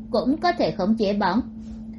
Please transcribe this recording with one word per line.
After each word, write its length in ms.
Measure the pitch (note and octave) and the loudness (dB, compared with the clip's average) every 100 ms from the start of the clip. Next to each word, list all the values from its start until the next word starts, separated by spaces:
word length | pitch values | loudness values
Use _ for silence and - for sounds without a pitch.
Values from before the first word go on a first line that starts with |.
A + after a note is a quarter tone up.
| - | -4
cũng 260 | A3+ B3 D4+ | -2 0 2
có 160 | F4 | 2
thể 180 | F4 A3 | 2 0
khống 260 | - G3 A3 | 0 2 2
chế 160 | G3 | 2
bóng. 280 | G#3 F#3+ G3+ - - - - - | 2 2 2 -2 -8 -12 -12 -12